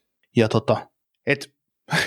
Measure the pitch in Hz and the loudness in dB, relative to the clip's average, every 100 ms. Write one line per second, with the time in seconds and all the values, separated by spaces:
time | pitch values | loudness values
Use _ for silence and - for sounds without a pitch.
0 | _ _ _ 120 107 117 - 107 - _ | _ _ _ 0 2 0 0 -2 -6 _
1 | _ _ - 139 - _ _ _ - 160 | _ _ -4 -4 -6 _ _ _ -6 -4